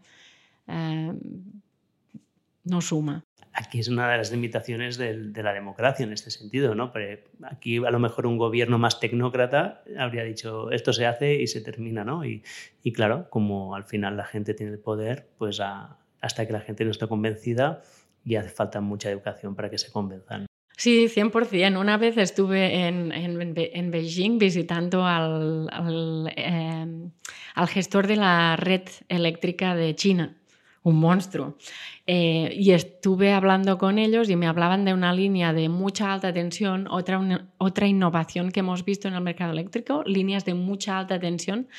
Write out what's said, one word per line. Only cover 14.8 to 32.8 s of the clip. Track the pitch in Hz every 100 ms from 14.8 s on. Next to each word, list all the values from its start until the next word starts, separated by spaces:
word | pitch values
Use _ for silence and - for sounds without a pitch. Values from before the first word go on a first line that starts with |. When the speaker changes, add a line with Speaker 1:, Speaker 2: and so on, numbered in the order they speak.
| 110 107 107 135 - -
Speaker 2:
pues | 107 101
a, | 98 98 110 - _ _
hasta | 120 - 107
que |
la | 107
gente | - 104
no | 113
esté | 104 107
convencida, | 110 110 107 123 120 143 160 - _ _ _
y | - 110
hace | 92
falta | - 101 104
mucha | 101 101 104
educación | 98 107 101 101 98
para | 101
que | -
se | -
convenzan. | 110 101 95 - 104 101 _ _ -
Speaker 1:
Sí, | 240 233 226
cien | 226 214
por | 226 233
cien. | 190 190 190
Una | 202 214
vez | 233 226
estuve | 185 - 190 190 185 180 175
en, | 175 170
en, | 156 175 170
en | 175
Be-, | 165 160
en | 170 175
Beijing | 165 165 175 202 233
visitando | 196 175 170 170 175 185
al, | 180 170 160 160 156 160 156
al, | - 170 165 165 160 160 -
em, | - 170 160 165 160 165 170 - - - - -
al | 175
gestor | 196 180 196 196
de |
la | 214 196 175 170 160
red | 180 185 185 - -
eléctrica | 180 170 165 202 180 185
de | 175 165 156
China, | 196 180 156 - _ _ _ _
un | 170 160
monstruo. | 165 185 185 151 139 - - - - - -
Eh, | 180 170 165 160 -
y | 196
estuve | 175